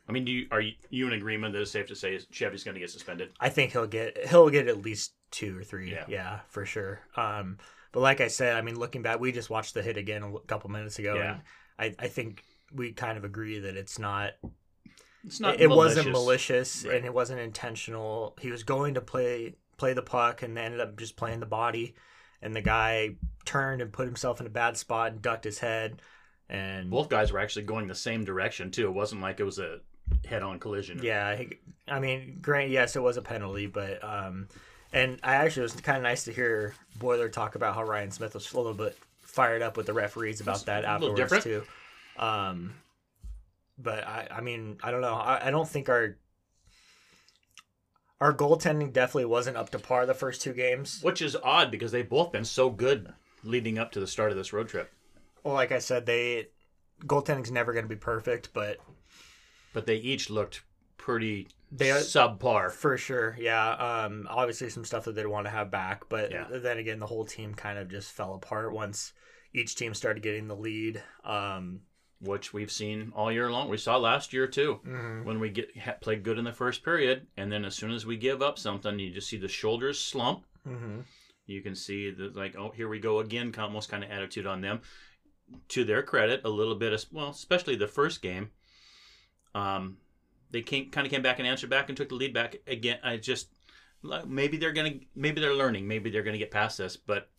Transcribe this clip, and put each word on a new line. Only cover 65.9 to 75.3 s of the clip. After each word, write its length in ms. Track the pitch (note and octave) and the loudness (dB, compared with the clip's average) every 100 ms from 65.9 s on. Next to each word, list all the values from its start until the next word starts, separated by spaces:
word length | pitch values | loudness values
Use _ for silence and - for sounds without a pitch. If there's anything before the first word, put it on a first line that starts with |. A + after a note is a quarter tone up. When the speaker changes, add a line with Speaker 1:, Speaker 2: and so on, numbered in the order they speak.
| G2+ - | -6 -4
Speaker 2:
but 220 | A2 G2+ | -2 -2
Speaker 1:
Yeah. 160 | F2+ D#2+ | -4 -6
Speaker 2:
then 300 | B2+ B2 A#2 | -4 -2 -2
again, 220 | A2+ G#2+ | -2 -6
the 60 | G#2 | -6
whole 180 | A2+ | -6
team 300 | A2 - G#2+ | -6 -8 -10
kind 220 | G#2 G#2 G2+ | -8 -8 -8
of 100 | F#2 | -8
just 240 | G2 G2+ | -10 -10
fell 220 | - F#2+ | -8 -8
apart 380 | F#2+ - A2 A2 | -8 -6 -6 -4
once 420 | G#2+ G#2 G#2 - - - - _ | -4 -6 -6 -10 -14 -20 -20 _
each 220 | B2 A2+ | -6 -4
team 200 | - A#2 | -4 -4
started 280 | G#2 A#2 G#2 | -2 -2 -2
getting 240 | G#2+ G#2+ G#2+ | -2 -4 -6
the 80 | G#2 | -6
lead. 460 | A2 A2 A2 G#2+ - - | -6 -4 -4 -6 -10 -14
Um, 560 | G#2 G#2 G2+ F#2+ F2+ F#2 - _ _ _ | -4 -2 -2 -4 -8 -10 -14 _ _ _
Speaker 1:
Which 320 | F#2+ G2 - | -6 -4 -6
we've 180 | G#2 G#2 | -8 -6
seen 400 | - G#2+ G#2+ A2 G#2+ | -4 -4 -4 -6 -2
all 160 | A2 | 0
year 180 | A#2 A#2+ | 2 0
long. 180 | A#2+ C#3 | 0 -2
We 100 | G#2+ | -2
saw 180 | - B2+ | 2 4
last 360 | A2+ C3+ - | 4 2 0
year, 140 | B2+ C3 | -2 0
too, 320 | C#3 D3 A#2 B2+ | 2 2 0 -6
Speaker 2:
Mm-hmm. 380 | B2+ A#2 A2+ | -8 -8 -6
Speaker 1:
when 160 | A2+ | -4